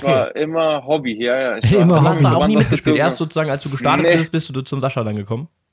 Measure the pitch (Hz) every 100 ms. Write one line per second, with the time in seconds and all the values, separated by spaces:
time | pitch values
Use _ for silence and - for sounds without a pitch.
0 | 139 131 - - 151 160 160 147 127 151
1 | 127 107 120 131 127 110 113 202 170 165
2 | 143 156 139 113 208 214 - 143 147 151
3 | 160 165 156 160 156 143 143 135 131 156
4 | 165 170 160 180 - 131 135 135 131 131
5 | 110 104 101 113 160 _ _